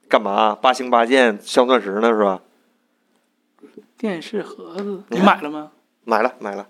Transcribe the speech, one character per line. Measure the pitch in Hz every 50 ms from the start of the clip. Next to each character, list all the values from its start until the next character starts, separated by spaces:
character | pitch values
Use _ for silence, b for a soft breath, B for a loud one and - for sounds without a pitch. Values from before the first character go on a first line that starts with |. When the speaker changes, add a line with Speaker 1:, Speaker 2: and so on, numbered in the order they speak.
| _
Speaker 1:
干 | - 131 123
嘛？ | 107 101 101 107 110 107 104
八 | - - 127
星 | 123 131 127 123
八 | 123 117 117
箭 | 117 135 135 123 113 101 101
镶 | - - - 135 123
钻 | 127 131 117
石 | 101 98 95 107
呢 | 113 117
是 | 113 107 104
吧？ | 98 92 90 _ _ _ _ _ _ _ _ _ _ _ _ _ _ _ _ _ _ _ _ _ _ _ _ - - _ - _ _ _
Speaker 2:
电 | - 226 214 180 160
视 | 147 - 220 196 -
盒 | - - - - 165 170
子， | 190 202 208 196 180 - -
Speaker 1:
你 | -
看。 | 180
Speaker 2:
你 | 196
买 | 208 180 -
了 | 151 147
吗？ | 151 151 151 151 _ _ _ _ _ _ -
Speaker 1:
买 | 117 113 104
了， | 113 - - -
买 | 107 101 101
了。 | 98 101